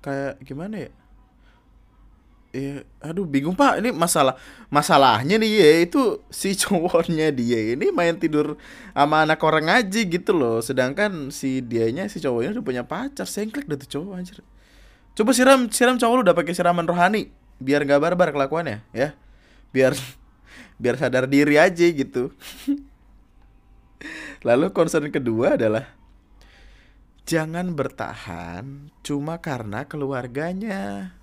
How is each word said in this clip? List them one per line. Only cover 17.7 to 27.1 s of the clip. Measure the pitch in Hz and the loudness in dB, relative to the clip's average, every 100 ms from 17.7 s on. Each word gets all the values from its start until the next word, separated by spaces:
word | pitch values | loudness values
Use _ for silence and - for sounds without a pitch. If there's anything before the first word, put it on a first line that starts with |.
| 143 143 | 0 4
nggak | 143 | 2
barbar | 160 175 175 | 2 2 0
kelakuannya, | 147 135 156 185 107 - | 2 -2 -2 -6 -10 -12
ya. | 113 143 - - - _ _ _ | -4 -4 -4 -20 -20 _ _ _
Biar, | 131 131 143 - - - _ | 2 2 2 -10 -18 -20 _
<laughs> | _ - - _ | _ -20 -20 _
biar | 120 117 | -2 0
sadar | 135 127 131 | 0 0 2
diri | 139 147 | 4 4
aja | 147 180 165 175 | 6 4 4 2
gitu. | 156 131 127 120 _ - - - 285 - _ _ - _ | 2 -4 -4 -6 _ -20 -12 -6 -6 -6 _ _ -20 _
<laughs> | _ _ _ _ - _ _ - - - - - | _ _ _ _ -20 _ _ -16 -16 -16 -8 0
Lalu | 120 175 | 2 2
concern | 190 165 165 147 | 0 0 0 -2
kedua | 151 123 110 139 | -4 -2 0 0
adalah, | 226 110 107 123 _ _ _ _ _ - _ - - _ _ _ | 2 0 0 -4 _ _ _ _ _ -20 _ -20 -20 _ _ _